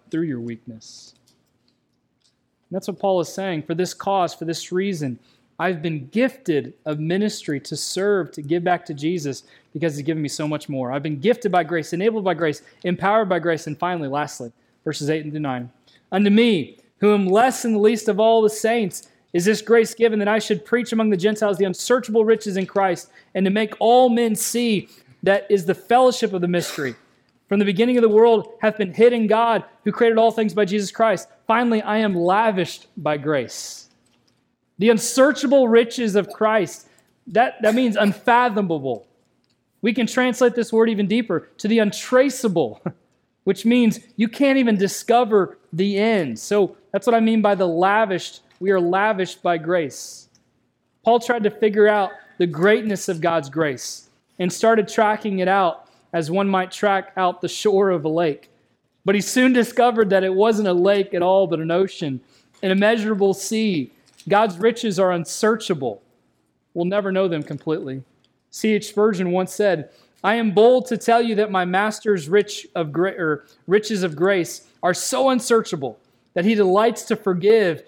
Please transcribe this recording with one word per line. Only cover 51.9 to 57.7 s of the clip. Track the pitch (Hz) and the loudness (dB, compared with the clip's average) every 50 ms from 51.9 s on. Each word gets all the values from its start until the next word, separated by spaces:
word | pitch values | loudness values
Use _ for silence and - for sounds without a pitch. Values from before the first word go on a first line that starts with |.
| 214 208 190 180 - - - _ _ - | 4 2 0 -4 -6 -14 -20 _ _ -2
the | 180 | -2
greatness | 175 147 151 180 208 220 247 220 214 196 170 - | -2 0 2 4 4 4 2 2 -2 -4 -4 -4
of | - 180 160 | -6 -6 -2
God's | 165 170 165 165 139 139 | -2 0 0 -2 -4 -4
grace | 135 165 160 147 131 120 - - - - - _ _ _ _ _ _ - | -4 -2 -2 -2 -4 -6 -10 -14 -14 -16 -20 _ _ _ _ _ _ -6
and | 180 180 | -4 -4
started | 175 - - 226 226 214 202 | -2 0 2 4 4 4 0
tracking | - - 226 214 208 214 214 - 214 190 185 | 0 0 0 0 0 0 -2 -4 -6 -4 -2
it | 180 | 0
out | 185 196 202 190 165 - - - _ _ _ _ _ | 2 2 2 2 0 -2 -6 -14 _ _ _ _ _
as | - 170 156 147 | -6 -6 -4 -2
one | 170 196 196 196 | -2 -2 0 0
might | 190 185 185 180 | 0 -2 -2 -4
track | - - 202 202 196 190 190 - - | -4 -2 0 0 0 0 -2 -6 -4
out | 190 185 180 175 - | -2 -2 -2 -2 -4
the | 180 | -8
shore | 170 - - - 214 | -8 -8 -2 0 0